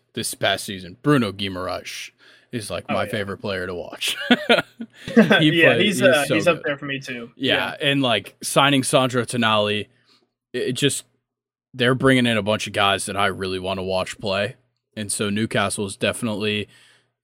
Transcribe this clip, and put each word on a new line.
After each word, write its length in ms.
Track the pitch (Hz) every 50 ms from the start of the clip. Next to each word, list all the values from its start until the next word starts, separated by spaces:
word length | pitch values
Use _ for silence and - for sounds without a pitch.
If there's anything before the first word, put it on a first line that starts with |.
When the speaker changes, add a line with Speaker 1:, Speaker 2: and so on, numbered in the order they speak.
| _ _ _
Speaker 1:
this 180 | 202 214 - -
past 300 | - 107 104 98 95 -
season. 320 | - 101 92 92 - 101 -
Bruno 280 | - 143 147 131 117 98
Guimaraes 800 | 95 95 98 98 92 90 90 90 90 92 - - - - - - - _ _ - - _ _ _
is, 180 | - 117 101 -
like, 160 | 90 85 - -
Speaker 2:
Oh, 60 | 104
Speaker 1:
my 100 | 101 104
Speaker 2:
yeah. 60 | 104
Speaker 1:
favorite 280 | 120 107 98 98 95 -
player 280 | - 104 95 92 90
to 80 | 92 90
watch. 420 | 87 - - - - - - - -
<laughs> 40 | 571 -
Speaker 2:
<laughs> 260 | 240 - 605 - 233 170 - - _ - 233 - _ - -
Speaker 1:
He 80 | - -
Speaker 2:
Yeah, 600 | 233 196 151 208 170 156 156 156 170 160 - 117
Speaker 1:
play-, 100 | - 196
Speaker 2:
he's, 140 | 208 185 -
Speaker 1:
he's 40 |
Speaker 2:
uh, 220 | - 180 160 147 139
Speaker 1:
so 80 | 143 131
Speaker 2:
he's 120 | - - 175
up 80 | 165 -
Speaker 1:
good. 60 | -
Speaker 2:
there 140 | 151 143 139
for 80 | 147
me, 120 | 143 139 135
too. 320 | 135 135 127 120 117 117 _
Speaker 1:
Yeah, 380 | - 135 120 101 90 95 95 - -
Speaker 2:
Yeah. 80 | 151 143
Speaker 1:
and, 140 | 139 139
like, 340 | 135 123 113 101 101 - - _
signing 400 | - - - 156 139 139 143 135
Sandro 420 | 123 - - 135 127 127 120 127 113
Tonali, 640 | - - 120 113 110 107 107 104 104 104 104 98 - _ _ _ _ _ _ _ _ _ _ _ _ -
it, 80 | 123 95 107
it 40 |
just, 320 | 127 - 147 135 - - - _ _ _ _ _ _ _ _ _ _ _ _ _ -
they're 200 | 127 120 123 135
bringing 320 | 120 131 135 131 127 120
in 100 | 120 117 107
a 40 |
bunch 240 | 98 107 107 104 -
of 60 | 104
guys 340 | 101 107 101 101 98 95 -
that 100 | 107 92
I 100 | 98 101
really 320 | 98 87 92 95 95 92 92
wanna 240 | 90 95 95 95
watch 360 | 92 95 95 92 92 - - -
play. 380 | - 101 95 98 104 120 131 _ _ _ _ _ _ _ _
And 140 | 110 104 101
so 180 | - - 110 101
Newcastle 540 | 101 107 113 110 - 113 101 98 - - 104
has 120 | 98 -
definitely, 720 | - 117 101 90 - 120 113 107 98 110 107 104 104 101 - - _ _ _ _ _ _ _ _ _